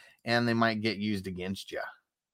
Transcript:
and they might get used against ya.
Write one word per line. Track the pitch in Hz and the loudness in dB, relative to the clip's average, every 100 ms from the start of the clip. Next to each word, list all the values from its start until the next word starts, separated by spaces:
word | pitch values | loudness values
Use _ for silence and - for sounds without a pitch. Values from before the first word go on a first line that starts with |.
| - _ - | -20 _ 0
and | 120 120 | 2 4
they | |
might | 117 117 110 | 4 4 2
get | 110 98 | 0 0
used | 107 101 95 | 0 -2 -4
against | 90 90 95 - | -6 -6 -6 -6
ya. | - - - _ _ _ | -8 -8 -12 _ _ _